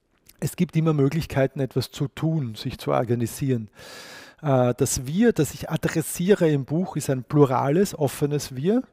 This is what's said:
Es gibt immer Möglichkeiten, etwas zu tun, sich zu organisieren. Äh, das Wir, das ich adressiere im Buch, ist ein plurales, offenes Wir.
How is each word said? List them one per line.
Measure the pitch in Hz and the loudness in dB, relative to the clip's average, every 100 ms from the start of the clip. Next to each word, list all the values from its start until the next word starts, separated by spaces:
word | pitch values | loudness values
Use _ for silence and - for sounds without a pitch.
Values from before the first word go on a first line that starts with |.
| _ _ _ _ | _ _ _ _
Es | 151 - | -8 -2
gibt | 175 160 | 0 2
immer | 160 | 2
Möglichkeiten, | 151 139 156 - 139 135 147 | 2 2 2 -2 0 0 0
etwas | 131 135 - | -4 -2 -4
zu | - 139 | -6 -6
tun, | - 160 160 123 | -2 -2 -2 -4
sich | 107 131 - | -6 -10 -8
zu | - | -2
organisieren. | 139 113 123 117 - 139 123 110 - - - - - - - | 0 0 0 -2 -4 -2 -2 -4 -14 -20 -20 -18 -20 -20 -8
Äh, | 147 131 123 120 | 0 2 2 2
das | 135 - 131 | 0 -2 -4
Wir, | 170 233 | 2 4
das | 208 143 | 4 0
ich | - - | -2 -6
adressiere | 160 160 165 - - 175 202 165 | -4 -2 -2 -4 -4 2 4 4
im | 143 | 2
Buch, | 127 156 190 156 | 0 -2 -2 -4
ist | - | -2
ein | 131 | -4
plurales, | - 147 139 123 131 160 202 - | 0 6 6 6 2 2 0 0
offenes | 143 - 147 143 - | -4 0 -2 -2 -4
Wir. | 131 165 240 - | -4 0 0 -2